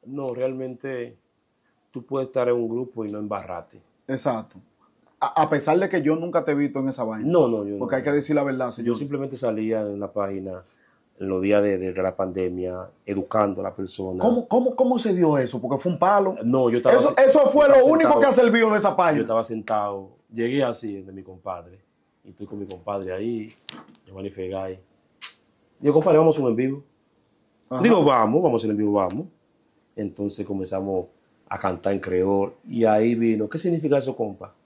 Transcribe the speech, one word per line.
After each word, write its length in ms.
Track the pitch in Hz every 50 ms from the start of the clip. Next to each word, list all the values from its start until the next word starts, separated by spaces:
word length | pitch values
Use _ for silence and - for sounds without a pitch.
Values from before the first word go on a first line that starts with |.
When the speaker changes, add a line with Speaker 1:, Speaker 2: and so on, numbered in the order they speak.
| _
Speaker 1:
No, 240 | 113 135 143 139 131
realmente 880 | 120 120 127 131 131 127 131 127 127 120 - 139 135 123 117 117 117 _ _ _ _ _ _ _ _ _ _ _ _ _ _ _
tú 140 | _ 131 117
puedes 240 | _ 135 135 131 131
estar 200 | 131 131 123 120
en 60 | 123
un 140 | 120 117 113
grupo 360 | 113 120 127 123 - 117 110
y 60 | 104
no 80 | 104 107
embarrarte. 640 | 104 104 104 98 92 87 90 85 82 _ _ 101 _ _ _ _ _
Speaker 2:
Exacto. 500 | - 135 127 - 147 123 110 107 _ _ 95 _ _ _ _ _ _ _ _ _ _ _ _
A, 220 | - 135 - 160 156
a 80 | 156
pesar 280 | 156 143 139 156 156 175
de 100 | 196 185
que 120 | - 180 147
yo 140 | 143 156
nunca 280 | 160 170 175 160 175 143
te 80 | - 147
he 20 |
visto 240 | 143 147 143 - 139
en 80 | 135 135
esa 140 | 131 - 123
vaina. 220 | 113 110 110 113
Speaker 1:
No, 220 | 143 175 175 147 120
no, 160 | 117 107 101
yo 120 | 101 101 101
Speaker 2:
Porque 180 | 110 117 135
Speaker 1:
no. 20 | 131
Speaker 2:
hay 60 | -
que 80 | 147 143
decir 240 | 147 139 - 151
la 80 | 147 139
verdad, 260 | 139 135 127 131 123
señor. 240 | 113 - 117 117 120
Speaker 1:
Yo 40 | 110
simplemente 380 | 147 139 143 139 135 135 135
salía 440 | 123 - 120 110 107 110 110 113 110
en 180 | 107 104 101 101
la 120 | 101 98 -
página 500 | 104 101 98 98 98 95 95 92 92 92 _ _ _ _ _ _ _ _ _ _ _
en 100 | 98 95
los 140 | 95 92 92
días 200 | 98 104 104 101
de, 160 | 104 98 92
de, 140 | 92 95 90
de 100 | 92 92
la 120 | 92 92
pandemia, 760 | - 98 92 90 95 92 90 90 90 90 90 90 92 92 92 _ _ _
educando 560 | - 101 98 95 - - 110 104 101 95 92 98
a 20 |
la 100 | 95 92
persona. 460 | - 98 90 - - 98 92 92 92
Speaker 2:
¿Cómo, 260 | - 220 247 240 240
cómo, 300 | - - 247 247 254 247
cómo 220 | 247 262 247 254 240
se 140 | - 226 190
dio 220 | 180 175 156 151 143
eso? 220 | 127 120 - 123
Porque 180 | - - 135 139 -
fue 100 | 180 175
un 60 | 143
palo. 380 | - 185 208 202 202 190 190 - 110
Speaker 1:
No, 240 | 117 123 135 131 120
yo 60 | 113
estaba 180 | 123 - 127 143
Speaker 2:
Eso, 180 | - 247 294 -
Speaker 1:
se-, 80 | - 269
Speaker 2:
eso 160 | 269 269 302 285
fue 200 | - - 294 294
Speaker 1:
yo 60 | 277 277
estaba 60 | 262
Speaker 2:
lo 60 | 254
único 240 | 277 311 320 320 294
Speaker 1:
sentado, 100 | 294 285
Speaker 2:
que 60 | 285
ha 60 | 277 -
servido 380 | 240 247 233 214 233 226 226
de 80 | 214 214
esa 180 | 208 202 -
página. 200 | - 180 170 151
Speaker 1:
yo 60 | 143 113
estaba 200 | 117 113 113 113
sentado, 680 | 113 113 110 104 - 110 107 104 104 101 98 95 95 _ _ _ _ 113
llegué 300 | 113 117 120 131 143 135
así 400 | 123 117 - - 110 101 98 92
de 80 | 98 95
mi 120 | 95 95
compadre, 560 | - 92 90 87 98 92 87 85 87 90 95 98 _ _ _ _ _ _ _ _
y 60 | -
estoy 160 | 90 _ 104
con 140 | 98 110 101
mi 60 | 101
compadre 460 | 95 95 90 87 104 101 101 95 95 90
ahí, 400 | 92 104 113 120 113 110 110 - _ _ _ - - - _ - _ _
Giovanni 240 | _ 95 95 95 98
Fegay. 480 | 95 98 92 92 95 95 95 95 95 92 90 _ _ _ _ _ _ _ - - - _ _ _ _ _ _ _ _ _
Digo, 140 | - 143 147
"Compadre, 240 | 160 156 185 165 151
vamos 200 | 160 160 151 151
a 20 | 139
un 80 | 123
en 60 | 113
vivo." 280 | 110 127 131 139 143 143 _ _ _ _ _ _ _ _ _ _ _ _ _ _ _ _ _
Speaker 2:
Ajá. 140 | 131 131 175
Speaker 1:
Digo, 220 | 233 233 190 156
"Vamos, 360 | 147 135 123 110 107 113 156
vamos 200 | 185 160 120 113
a 20 | 117
hacer 80 | 110
en 60 | 104
vivo, 160 | 104 107 104 104
vamos." 340 | 104 95 90 92 117 175 185 _ _ _ _ _ _ _ _ _ _ _ _ _
Entonces 500 | - 107 98 - - 104 101 101 - 101
comenzamos 600 | - 101 98 95 90 - 95 95 98 98 92 90 - _ _ _ _ _ _ _ _
a 100 | 98 98
cantar 360 | - 98 92 85 - 98 101
en 40 | 98
creol, 560 | 87 92 90 90 92 95 101 98 98 98 - _ _
y 200 | - - 117 113
ahí 320 | 110 107 107 110 117 120
vino, 320 | 117 117 113 113 107 107 104
"¿Qué 100 | - 160
significa 400 | - 185 170 165 151 151 143 139
eso, 160 | 123 131 127
compa?" 400 | - 120 104 98 - 107 104 _ _ _